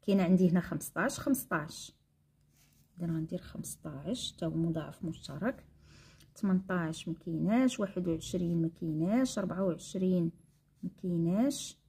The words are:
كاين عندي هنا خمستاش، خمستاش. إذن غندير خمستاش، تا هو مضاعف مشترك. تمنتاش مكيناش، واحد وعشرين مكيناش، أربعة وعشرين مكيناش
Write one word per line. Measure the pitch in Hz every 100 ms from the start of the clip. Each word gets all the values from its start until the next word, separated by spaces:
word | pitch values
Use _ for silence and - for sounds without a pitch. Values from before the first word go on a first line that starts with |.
كاين | - 196
عندي | 175 185 185
هنا | 175
خمستاش، | - 160 - - 220 -
خمستاش. | - 262 - 165 151 - - _ _ _ _ _ _ _ _ _ _ -
إذن | 170 160
غندير | 160 175
خمستاش، | - 170 - - 156 139 151 247 -
تا | - 165
هو |
مضاعف | 160 165 160 147 151
مشترك. | 165 165 - 143 202 - - _ - - - - -
تمنتاش | - 202 185 185 185 160 160 -
مكيناش، | 165 - 160 170 233 262 247
واحد | 196 - 175
وعشرين | 160 - 185 175 170
مكيناش، | 165 - 165 156 165 226 254 -
أربعة | 190 170
وعشرين | 190 165 - 185 185 180 165 - _ _ _ _
مكيناش | 185 - 185 175 165 190 269 294 - -